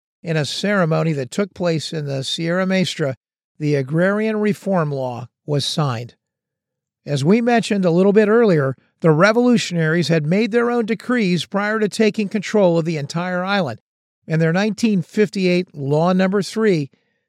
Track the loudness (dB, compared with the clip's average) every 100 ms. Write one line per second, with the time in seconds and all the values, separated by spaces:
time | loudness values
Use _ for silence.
0 | _ _ -4 -4 -2 -4 -2 0 2 0
1 | 0 -2 -4 -4 -6 -4 -2 -2 -4 -8
2 | -6 -6 -6 -6 -2 -2 0 0 -2 -2
3 | -4 -6 _ _ _ -6 -2 0 0 0
4 | 0 0 -2 0 0 -2 -2 -2 -2 -4
5 | -6 -8 -12 _ -4 -2 -2 -2 -2 -4
6 | -8 -18 _ _ _ _ _ _ _ _
7 | -6 -2 2 2 2 0 0 0 2 2
8 | 4 4 4 4 4 2 0 -4 _ _
9 | 2 4 4 4 4 2 0 -2 0 0
10 | 2 0 0 0 0 0 0 -2 -2 -4
11 | -2 0 2 0 -2 -4 -2 -2 -2 0
12 | 0 0 -4 -6 -2 2 4 2 0 -4
13 | -4 -6 -4 -4 -2 -2 -2 -6 _ _
14 | _ _ -4 0 2 2 0 0 0 0
15 | 0 0 0 0 0 0 -2 -6 -2 2
16 | 2 2 2 0 -4 0 0 0 -2 _
17 | _ _